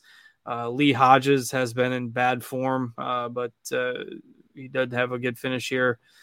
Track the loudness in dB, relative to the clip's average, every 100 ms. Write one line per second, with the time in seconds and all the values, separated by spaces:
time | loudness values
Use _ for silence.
0 | _ -20 -20 _ -10 -6 -4 2 4 6
1 | 8 6 6 2 2 -2 -2 0 0 0
2 | -4 0 0 0 -4 -4 -2 -2 -4 -6
3 | -6 -4 -6 -6 -8 _ -6 -4 -4 -6
4 | -10 -14 -18 -20 _ -18 -8 -4 -2 0
5 | -2 -2 -4 -4 -6 -4 -4 0 0 0
6 | _ _